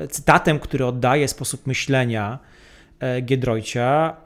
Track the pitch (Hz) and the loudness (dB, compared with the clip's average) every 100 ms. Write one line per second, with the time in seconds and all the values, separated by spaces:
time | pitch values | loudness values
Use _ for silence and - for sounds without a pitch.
0 | - - - 156 - 147 - 135 127 123 | -8 -2 4 4 4 0 -2 -2 -2 0
1 | 123 143 143 - - 135 - 127 - 135 | 2 2 0 -4 -8 -8 -6 -4 0 0
2 | 123 110 104 127 - - - - - - | 0 -2 -4 -8 -14 -20 -20 -20 -20 -8
3 | 131 127 123 131 120 113 107 120 120 147 | -4 -4 0 0 0 -2 -2 -2 2 2
4 | 160 - | 0 -4